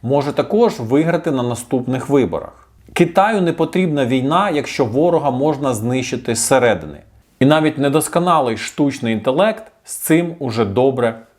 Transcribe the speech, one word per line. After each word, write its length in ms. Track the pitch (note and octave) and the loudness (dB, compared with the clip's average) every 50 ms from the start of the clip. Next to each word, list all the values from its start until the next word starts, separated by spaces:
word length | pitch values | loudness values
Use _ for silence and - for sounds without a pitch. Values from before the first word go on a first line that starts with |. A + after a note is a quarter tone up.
| - | -2
може 280 | A#2 C3+ C#3+ C3+ D3 | 0 0 0 0 0
також 480 | C#3+ - C#3 - G3+ G#3+ A#3+ A3+ - - | -2 -2 -2 0 2 2 2 2 2 -2
виграти 520 | B2 A2 B2+ C#3+ D#3+ E3 E3+ E3 D#3+ E3+ | -4 0 2 2 2 2 0 0 -2 -2
на 120 | C#3 C3 A#2+ | -2 -2 -2
наступних 640 | A#2+ A#2+ A2+ - - - B2+ B2+ B2 C3 C3 B2 - | -4 -4 -6 -6 -4 -4 -2 -2 -2 -4 -4 -2 0
виборах. 600 | C#3 C#3+ A#2+ F2+ D#2+ D2 - - - - - _ _ _ _ - - | 2 2 2 2 -2 -6 -8 -10 -18 -20 -20 _ _ _ _ -12 0
Китаю 480 | - F3 E3 - - F#3+ G#3+ A3+ G3+ | 0 0 2 4 2 2 2 2 0
не 120 | F3+ E3+ E3 | 0 0 0
потрібна 520 | - E3 D#3+ - F3+ F#3 F3 D3+ C#3+ C3+ | -2 -4 -2 0 -2 0 0 0 0 0
війна, 440 | A#2 B2+ C3 B2+ C#3 D#3 F3+ G3+ G#3 | 0 0 0 0 0 0 0 0 0
якщо 360 | D#3+ D3 C3+ - - - C#3 | -2 -4 -4 -4 -2 -2 -2
ворога 460 | A2 G#2+ C3+ D#3 F3 E3+ D#3 C#3 C#3+ | 0 2 2 2 2 2 2 0 0
можна 420 | B2+ B2+ C#3 D#3 D3+ C#3 C#3+ C3+ B2+ | -2 0 0 0 0 0 -2 -2 -2
знищити 640 | G#2+ A2 A#2+ B2+ C3 B2+ - - - - - A#2 | -2 -2 -2 -2 -2 -2 -4 -6 -6 -4 -4 -2
зсередини. 640 | - - - C#3+ C3 B2 A#2+ G#2 E2+ D#2 D#2 C#2+ D2 - _ _ _ _ _ _ _ | -2 0 2 2 4 4 4 2 0 -4 -12 -14 -16 -20 _ _ _ _ _ _ _
І 60 | B2+ | 2
навіть 320 | C#3 D3+ D#3+ D#3 D#3 D3+ | 4 4 4 2 0 0
недосконалий 800 | C#3+ C3+ C#3+ C#3 D#3 D3+ - - F3 F3 F3+ E3+ D#3 C3+ B2 A2 | 0 -2 0 0 0 -2 0 -2 -2 2 2 2 2 2 0 -4
штучний 560 | G2+ - - - - D3+ C#3+ C3+ - B2 A#2 A2+ | -4 -8 -10 -4 -2 -2 -2 -2 -2 -4 -2 -2
інтелект 500 | G#2+ G#2+ C3 C3 D3+ G3 A3 G#3+ - - - _ _ _ | 0 0 0 0 2 2 0 0 -4 -12 -20 _ _ _
з 120 | - - | -16 -14
цим 400 | - - - D#3 E3 F3 E3+ E3 - | -10 0 2 2 2 2 0 -6 -6
уже 260 | C#3+ B2+ A2 A2+ A2+ | -6 -4 0 0 0
добре 540 | G2 G2 B2 B2+ C#3 B2+ B2 A#2+ A2+ A2 - - _ _ | 0 2 2 2 2 2 2 -2 -2 -2 -6 -16 _ _